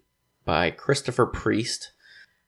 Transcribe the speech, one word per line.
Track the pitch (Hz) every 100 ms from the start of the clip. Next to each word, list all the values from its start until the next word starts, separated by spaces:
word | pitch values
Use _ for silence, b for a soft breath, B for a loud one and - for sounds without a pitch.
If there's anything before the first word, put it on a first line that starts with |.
| _ _ _ _
by | - 80 87
Christopher | - - 139 - 123 113
Priest. | - 110 107 123 - - b b b b b